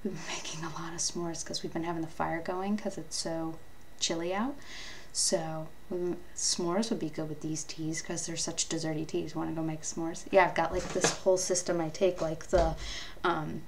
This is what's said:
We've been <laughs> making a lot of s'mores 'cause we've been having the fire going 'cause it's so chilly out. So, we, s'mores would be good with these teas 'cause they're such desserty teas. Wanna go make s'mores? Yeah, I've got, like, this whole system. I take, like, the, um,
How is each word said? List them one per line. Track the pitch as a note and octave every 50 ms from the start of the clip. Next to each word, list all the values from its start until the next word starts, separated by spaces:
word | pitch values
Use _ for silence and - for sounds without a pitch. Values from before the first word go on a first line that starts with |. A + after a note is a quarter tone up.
| -
We've | G3+ E3+
been | D#3 -
<laughs> | - -
making | - - - E3+ D#3+ D#3+
a | E3
lot | D3+ D#3+ E3 E3 E3
of | E3
s'mores | - - - F3 E3+ E3+ E3 D#3 -
'cause | - F3+ -
we've | - E3 -
been | E3+ E3
having | E3+ E3+ E3
the | D#3+
fire | D#3+ - - D#3+ D#3 D#3+ E3
going | E3 - F#3 F3+ F#3+ G3+ G#3+
'cause | G#3 - G3+ -
it's | - D#3 - -
so | - - E3+ E3 D#3+ E3 E3 D#3+ E3 - - - - - - - -
chilly | - - F3 E3 E3+ F3 F#3+
out. | G3 A3+ C#4 C#4+ - - - - - - - - - - - -
So, | - - - - F3 D#3+ D#3+ D#3+ D#3+ D#3 - - - - -
we, | F#3 F3+ F3+ F3 E3+ - - - -
s'mores | - - - - - F3+ E3+ E3+ G3 A3+ -
would | A#3 E3
be | D#3+ D#3
good | D3 - D#3+
with | D#3 D3+ D3
these | - D#3 D#3 D#3 -
teas | - - D#3+ D#3+ D#3 D#3+ D#3+ -
'cause | - F3 E3 -
they're | - E3
such | D#3+ - - E3 - - -
desserty | - D#3+ D#3+ D#3+ D#3 D3+ D#3+
teas. | D#3+ - F3 E3 D#3 D#3+
Wanna | D#3+ E3 D#3+ D#3+
go | D#3+ D#3+
make | D#3+ D#3 D#3
s'mores? | - - - E3+ E3 E3 F3 - - -
Yeah, | - F#3+ F3+
I've | E3 D#3
got, | - E3 D#3+
like, | E3 F3+ F3 - -
this | F#3+ D#3+ D#3 - -
whole | - F#3+ F#3
system. | F3+ - - F#3 F3+ - - F3 E3+
I | E3 D#3
take, | D#3 - G3+ F#3 F3+ -
like, | E3 D#3+ D#3 D#3 - -
the, | - F3 E3 E3 D#3+ - - - - - - - - - -
um, | F3+ E3+ D#3+ D3+ D#3 F3 D#3+ -